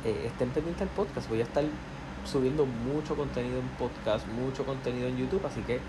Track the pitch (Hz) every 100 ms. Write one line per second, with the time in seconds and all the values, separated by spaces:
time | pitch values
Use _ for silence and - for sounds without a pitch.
0 | 113 101 113 - 123 151 160 175 190 -
1 | 202 - - 113 117 143 151 147 - -
2 | - - - 139 127 151 135 117 120 147
3 | 151 147 135 123 123 127 127 - 123 -
4 | - 107 98 113 131 131 131 135 131 123
5 | 127 127 131 190 147 123 101 123